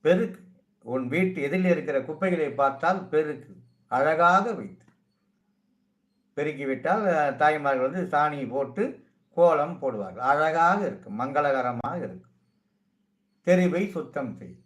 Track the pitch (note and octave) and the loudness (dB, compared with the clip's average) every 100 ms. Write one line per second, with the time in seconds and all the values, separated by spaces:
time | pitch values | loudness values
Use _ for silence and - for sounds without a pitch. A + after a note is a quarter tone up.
0 | D3+ F#3 A#3 - - _ _ _ A2+ B2+ | 4 2 2 -6 -20 _ _ _ -6 -6
1 | B2+ D#3 F#3 F#3 C#3 F3+ F#3 E3 D3+ C#3 | -2 0 0 -2 -2 0 2 2 0 -4
2 | B2 D#3 F#3 E3+ D3 A#2+ C#3 C3+ E3 F#3+ | -4 -4 -2 0 -2 2 0 2 -2 -2
3 | F3+ D3+ D3+ C#3+ - - _ _ _ B2+ | 0 0 0 -6 -12 -20 _ _ _ 0
4 | D3 D#3+ E3+ F#3+ G#3+ G#3 G2+ - _ _ | 0 4 6 4 2 -6 -10 -16 _ _
5 | _ _ _ _ _ _ _ _ _ _ | _ _ _ _ _ _ _ _ _ _
6 | _ _ _ - D3+ C3+ C#3 B2+ D3+ G3+ | _ _ _ -8 -6 -6 -6 -4 -2 0
7 | G#3 D#3+ D3 A#2+ D3+ D3+ C#3+ C3+ C3 F3 | 2 0 0 2 2 2 0 0 0 -2
8 | - D3 D3+ D3 B2 B2+ B2+ - A#3+ - | -2 0 0 -2 -6 -4 -4 -4 -4 -6
9 | _ _ _ - E3+ D3+ D3+ F3 C3+ A2 | _ _ _ 4 4 6 0 -2 -4 -4
10 | F#2+ F#2+ B2+ D3 D#3+ E3 E3 G3+ F#3 G2+ | -8 -4 0 2 2 4 4 4 -2 -6
11 | - G#2 C3 C#3 D3 C3 B2 A#2 B2 F3 | -12 -6 -2 0 2 0 -2 -4 -6 -6
12 | B2 F#2 _ _ _ _ _ _ _ _ | -10 -12 _ _ _ _ _ _ _ _
13 | _ _ _ _ - F3+ F3+ E3+ G3+ E3 | _ _ _ _ 2 4 4 0 -4 -6
14 | C#3 D3 B2+ - F2+ - | -8 -8 -8 -10 -16 -20